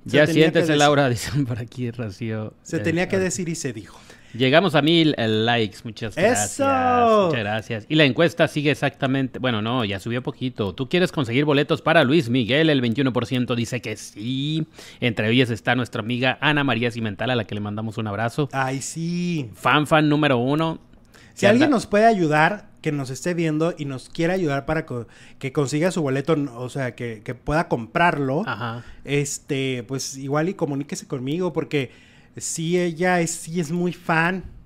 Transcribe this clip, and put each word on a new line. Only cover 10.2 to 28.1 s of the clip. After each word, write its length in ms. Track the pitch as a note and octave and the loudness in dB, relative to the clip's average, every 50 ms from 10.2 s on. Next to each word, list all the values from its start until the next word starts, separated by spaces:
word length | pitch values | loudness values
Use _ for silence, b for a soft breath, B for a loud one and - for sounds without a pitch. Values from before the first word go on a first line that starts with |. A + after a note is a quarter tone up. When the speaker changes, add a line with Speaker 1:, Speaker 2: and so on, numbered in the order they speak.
Speaker 2:
poquito. 540 | B2+ D#3 - - B2+ B2 B2 - G#2+ F#2+ E2+ | -4 -6 -8 -6 -6 -6 -2 -2 -4 -4 -2
"¿Tú 140 | - C3+ - | -6 -4 0
quieres 220 | - F3 F3+ E3 | 2 2 2 2
conseguir 340 | - E3 C3+ A2+ A#2 C3+ D3 | 0 -2 -2 0 0 2 2
boletos 360 | D3+ C#3+ C#3 D3+ - E3 - | 4 2 2 2 0 -2 0
para 220 | - D3+ E3 E3+ D3 | 2 4 4 4 6
Luis 260 | A#2+ D3 F3 C3 A2+ | 6 4 2 2 2
Miguel?". 400 | A#2+ C3 A#2 F#2+ B2+ D3 E3 D#3+ | 0 0 2 2 2 4 4 4
El 120 | D3 C3+ | 4 2
veintiuno 320 | A#2+ A#2 A2 C3 C#3 C3 G#2+ | 2 0 0 0 0 0 0
por 120 | B2 A#2+ | 0 -2
ciento 300 | - C#3 B2 B2 A2+ B2 | -2 -2 -4 -2 -2 -2
dice 260 | A#2 A#2 - - A#2 | -2 -2 -4 -4 -8
que 140 | - A2+ G#2+ | -6 -8 -10
sí. 720 | - - - - G2+ G#2 B2 C3 C3 C#3 D3+ D#3 D#3+ D#3 B B B B B B B | -10 -12 -18 -14 -10 -6 -6 -4 -4 -4 -2 -2 -4 -4 B B B B B B B
Entre 320 | B2+ A#2+ G#2 - G#2+ G#2+ | -2 -2 0 0 0 2
ellas 180 | A#2 C3 C3 A#2 | 4 4 2 2
está 260 | A#2 G#2+ _ C3 A#2+ | 0 -4 _ 0 0
nuestra 260 | B2+ A#2+ - - A#2 | 0 -2 -4 -6 -8
amiga 360 | G#2 A2 B2 A#2+ C3 B2+ A#2+ - | -6 -4 -4 0 0 -2 0 0
Ana 220 | C3+ D3+ D3+ D3 C#3+ | 0 2 2 2 2
María 280 | C3+ A#2 A2+ A#2+ A#2+ | 0 0 0 0 -2
Cimental, 400 | A2 A#2 A2 G#2+ G2 - A2 B2 | -2 -4 -6 -6 -4 -4 -2 -2
a 40 | B2+ | 0
la 100 | A#2+ G2+ | -2 -2
que 100 | - G#2+ | -4 -6
le 60 | G#2 | -6
mandamos 360 | G#2 G#2 G#2 A2 A2 A2 G#2+ | -6 -6 -6 -6 -6 -6 -6
un 80 | A#2+ A2 | -6 -6
abrazo. 420 | G#2+ G2+ G2+ A2+ A#2 - - D3 - | -4 -4 -4 -4 -4 -2 -4 -4 -4
Speaker 1:
Ay, 300 | - C3+ C3 C3 C3+ C#3 | -2 -4 -2 -2 -4 -6
sí. 680 | - - - E3 E3 E3+ F3 F3 F3 F3 E3+ D#3 C3 G#2+ F#2 | -8 -8 -8 -6 -6 -4 -4 -4 -2 -2 -4 -4 -6 -8 -12
Speaker 2:
Fan, 320 | - - B2+ C3 D3+ D3+ | 0 2 4 4 4 4
fan 200 | - E3 D#3 D3+ | 4 4 4 4
número 300 | D3 D3 D3 D3+ C#3+ C3 | 4 2 2 4 2 2
uno. 420 | A#2 A#2+ C3 C#3+ D#3 D#3+ E3 D#3+ - - _ - - - B B B B B B | 2 2 0 0 0 0 -2 -4 -8 -14 _ -20 -20 -20 B B B B B B
Speaker 1:
Si 80 | - | 2
Speaker 2:
Que 60 | G3 | 4
Speaker 1:
alguien 180 | G3 G#3+ B3 D#4 | 4 6 6 4
Speaker 2:
anda 120 | D4+ C#4 | 4 2
Speaker 1:
nos 100 | G#3 - | 0 0
puede 180 | - G3+ G#3 A3 | 2 4 6 6
ayudar, 640 | A#3 A3+ F#3+ E3+ D3 D3+ D3+ D#3 E3+ G#3 G3+ - - - - | 6 6 6 2 2 4 4 4 4 2 -4 -12 -20 -20 -6
que 100 | - D#3 | -4 -4
nos 180 | D3 C#3+ C3+ B2 | -2 -2 -4 -6
esté 240 | C3 - - F3 F3 | -8 -6 -4 -4 -2
viendo 400 | E3+ E3+ D#3+ D3+ D3+ D#3+ E3+ - | 0 0 0 0 0 0 -2 -2
y 80 | D3 D3+ | -4 -8
nos 240 | C#3 C3+ B2 - - | -8 -8 -10 -12 -12
quiere 240 | - - E3 D#3+ F#3 | -4 -2 0 0 0
ayudar 320 | F#3+ F3+ D3 C#3 C#3 C3+ | 0 0 0 -2 -2 -2
para 200 | - D#3+ D#3+ D3+ | -2 -4 -4 -4
co-, 220 | - C3 A#2+ A2 B B B B B B - | -6 -8 -10 -10 B B B B B B -10
que 120 | - C3+ - | -10 -4 -2
consiga 380 | D3+ C#3+ B2 D3 D3+ E3 F#3 | 0 0 0 0 0 0 0
su 100 | E3+ F#3 | 0 0
boleto, 320 | D3+ C3+ C3 C#3 C#3+ - D#3+ | -2 0 -2 -2 0 0 0
n-, 160 | D3 C#3+ C#3+ A2+ | 0 0 -4 -6
o 140 | A#2 B2 A#2+ | -10 -10 -8
sea, 260 | - C#3 C3 A#2+ A#2 | -6 -6 -6 -6 -6
que, 260 | - B2 A#2+ A2+ G#2 G#2+ | -8 -10 -10 -10 -10 -12
que 100 | - A#2+ | -12 -12
pueda 320 | - _ - D3 D#3+ F3 | -10 _ -2 -2 -2 0
comprarlo, 760 | - D#3 B2 A#2 A2+ - E3 E3+ F3 | 0 -4 -4 -4 -6 0 2 2 2